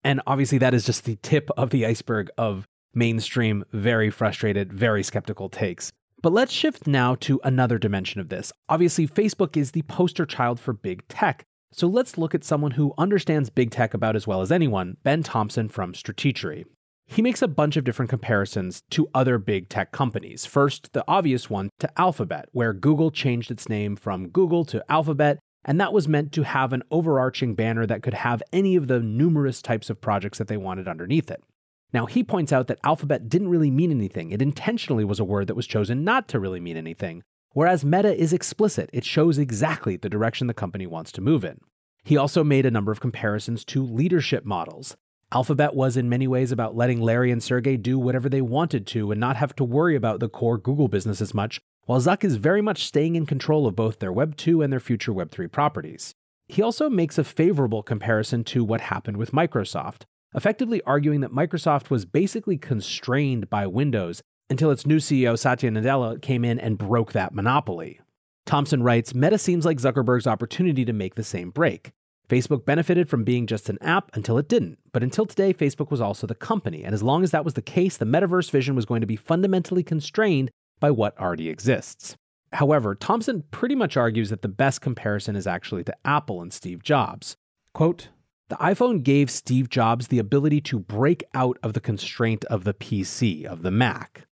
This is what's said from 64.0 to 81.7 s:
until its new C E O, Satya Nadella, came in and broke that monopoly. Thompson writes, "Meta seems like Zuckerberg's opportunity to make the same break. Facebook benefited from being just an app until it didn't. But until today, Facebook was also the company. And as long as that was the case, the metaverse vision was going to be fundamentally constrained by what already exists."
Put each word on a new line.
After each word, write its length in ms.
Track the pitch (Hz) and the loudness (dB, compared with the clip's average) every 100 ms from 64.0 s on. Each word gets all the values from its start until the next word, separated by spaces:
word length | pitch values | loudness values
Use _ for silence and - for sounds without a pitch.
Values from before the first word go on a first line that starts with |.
| 87 87 _ _ _ | -2 -8 _ _ _
until 220 | 131 156 | 2 2
its 120 | 135 | 2
new 140 | 143 156 | 2 2
C 240 | 147 135 | 4 2
E 60 | 123 | 4
O, 80 | 117 | 2
Satya 340 | 135 123 123 | 2 2 0
Nadella, 500 | 110 117 135 117 131 | 2 2 2 0 -4
came 240 | - 123 | -2 0
in 140 | 120 117 | 2 0
and 180 | 117 104 | -2 -2
broke 360 | 101 117 110 | 0 0 2
that 220 | 107 95 | -2 -2
monopoly. 640 | 107 107 143 127 87 80 - _ _ _ _ | -2 2 0 0 -8 -10 -14 _ _ _ _
Thompson 380 | - 143 143 139 | 0 0 2 2
writes, 320 | 120 117 117 | 4 4 2
"Meta 240 | 123 151 208 | 0 2 2
seems 260 | - 175 | 2 2
like 140 | 160 143 | 2 2
Zuckerberg's 480 | 131 127 120 123 120 | 0 2 2 2 2
opportunity 580 | 107 117 - 180 135 | -2 -4 0 0 2
to 80 | 120 | 0
make 220 | 110 92 | -2 -4
the 80 | - | -6
same 280 | 107 90 87 | -6 -6 -6
break. 420 | 123 165 - - _ _ _ _ | 0 0 0 -14 _ _ _ _
Facebook 360 | 127 - 135 | 0 2 0
benefited 440 | - 151 165 180 170 | 2 0 2 2 2
from 140 | 127 | 0
being 240 | 110 123 117 | 2 0 0
just 220 | 107 - | -4 -4
an 100 | - | -6
app 300 | - 180 - | 0 -2 -2
until 240 | 113 101 117 | -6 0 0
it 100 | 147 | 2
didn't. 300 | 233 87 - _ | 0 0 -8 _
But 120 | 123 | -2
until 220 | 127 - 220 | -2 -2 -2
today, 280 | - 196 | 2 0
Facebook 360 | 185 143 - 147 | 2 0 -2 -4
was 100 | 139 | -2
also 260 | 104 101 - | -2 -2 -6
the 80 | |
company. 480 | 110 - - - 80 | -8 -4 -2 -2 -8
And 120 | - | -4
as 80 | 104 | -2
long 200 | 113 156 | 2 2
as 80 | 180 | 2
that 140 | 156 | 0
was 100 | 160 | -2
the 80 | 127 | -6
case, 340 | - - 185 - | -2 0 0 0
the 100 | 110 | 0
metaverse 440 | 151 190 180 - | 2 2 2 2
vision 240 | 143 131 | 0 2
was 120 | 131 107 | -2 0
going 160 | 117 | -2
to 40 | 110 | -2
be 80 | |
fundamentally 680 | 110 - 165 190 185 175 180 | -4 -2 2 2 2 0 -2
constrained 640 | - 160 147 - 220 147 131 _ _ _ | 0 -4 -2 0 2 2 0 _ _ _
by 100 | 147 | 2
what 260 | 120 104 - | 4 0 0
already 320 | 95 80 80 | -4 -2 -6
exists." 680 | - 110 | -2 0